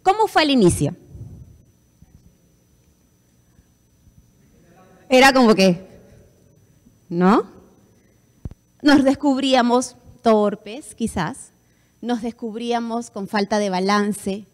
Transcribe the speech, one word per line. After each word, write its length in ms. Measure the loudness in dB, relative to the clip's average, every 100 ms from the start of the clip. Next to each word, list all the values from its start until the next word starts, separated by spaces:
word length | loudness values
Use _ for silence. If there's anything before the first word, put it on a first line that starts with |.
¿Cómo 260 | 0 0 0
fue 160 | 0
el 80 | 0
inicio? 440 | 4 2 2 -6 -6 -20 -20 -20 -20 -20 -20 _ _ _ _ _ _ _ _ _ _ _ _ _ _ _ _ _ _ _ _ _ _ _ _ _ _ _ _ _ _ _ _ _ _ _
Era 240 | 4 4
como 200 | 4 4
que, 320 | 4 2 0 -8 -20 _ -20 _ _ _ _ _ _ _ _ _
¿no? 360 | 0 2 2 -2 -18 _ _ _ _ _ _ _ _ -20 -20 _ _
Nos 220 | 2 4
descubríamos 920 | 2 0 -2 0 0 0 2 0 -2 -14 -20 _
torpes, 720 | 0 2 0 -4 -14 -18 -18
quizás. 560 | -10 -8 -6 -8 -8 -20 _ _ _ _ _
Nos 200 | -8 -6
descubríamos 880 | -8 -10 -12 -10 -6 -6 -4 -8 -10
con 180 | -12 -6
falta 320 | -4 -2 -2
de 100 | -2
balance. 760 | -2 -2 0 -2 -4 -8 -10 -14